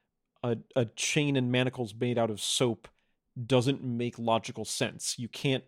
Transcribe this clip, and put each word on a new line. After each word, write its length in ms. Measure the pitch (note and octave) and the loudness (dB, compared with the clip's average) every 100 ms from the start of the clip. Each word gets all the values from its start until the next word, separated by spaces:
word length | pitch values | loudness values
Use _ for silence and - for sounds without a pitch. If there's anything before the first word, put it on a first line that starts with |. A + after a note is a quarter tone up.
| _ _ _ - | _ _ _ -8
a, 140 | A#2+ A2 - | -4 -4 -2
a 100 | C3 A2+ | 0 0
chain 500 | - - D#3 D3 C3+ | -2 -2 2 2 2
and 160 | B2 | 2
manacles 420 | B2+ B2+ B2+ A2+ | 2 2 -2 -8
made 220 | A2+ B2 A#2 | -2 0 2
out 120 | A2+ | 0
of 100 | G#2 | 0
soap 480 | - - B2+ A2 - _ _ _ _ B2+ A2+ | -2 2 2 0 -8 _ _ _ _ -10 2
doesn't 360 | C3 A#2+ C#3 | 4 4 0
make 340 | B2+ A#2+ A#2+ - | -2 -2 -4 -2
logical 460 | A#2 A2+ A2+ A2+ | 2 2 0 -10
sense. 540 | G#2+ - A2+ F2+ - - | -8 -2 -2 -2 -8 -6
You 100 | A2+ | -8
can't 360 | - C#3+ C3 | -4 0 0